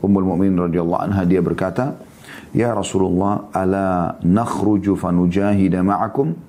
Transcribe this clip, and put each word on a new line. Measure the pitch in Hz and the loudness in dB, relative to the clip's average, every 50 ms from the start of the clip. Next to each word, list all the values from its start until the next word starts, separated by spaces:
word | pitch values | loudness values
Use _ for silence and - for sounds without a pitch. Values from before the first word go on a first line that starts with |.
Ummul | - 104 98 98 95 | 4 4 4 4 4
Mukminin | 92 101 90 98 98 95 | 2 2 2 2 2 2
radhiyallahu | 87 90 87 82 87 85 85 87 - - | 2 0 0 0 0 0 0 -2 -2 -2
anha, | - 98 98 90 90 | -2 0 0 2 2
dia | 92 92 85 | 2 2 2
berkata, | 78 82 - 92 92 90 - 127 - - - - - - - - - - - - - - | 0 -2 -2 -4 -4 -2 -2 -4 -4 -6 -10 -16 -20 -20 -20 -20 -20 -20 -20 -20 -6 -2
"Ya | - 117 120 | -2 0 0
Rasulullah, | 113 104 95 - - 95 95 92 90 90 95 98 104 104 - - | -2 -2 -4 -2 0 0 0 2 2 0 0 0 -2 -4 -6 -6
ala | - 92 95 92 98 98 98 95 92 90 85 - - - - | -4 -2 0 0 0 0 0 0 0 0 -2 -2 -4 -2 0
nakhruju | 85 90 110 117 117 - - 98 101 107 101 92 101 95 | 2 2 2 0 -2 -4 -2 0 2 2 2 2 0 -2
fanujahida | 82 - 90 87 87 90 90 87 98 98 101 104 98 95 92 85 92 90 | 0 0 0 0 2 2 2 2 2 0 2 2 2 2 2 2 2 0
ma'akum?" | 95 101 85 104 110 - 139 139 156 165 - - | 0 0 0 -2 -2 0 -2 -2 -2 -2 -6 -12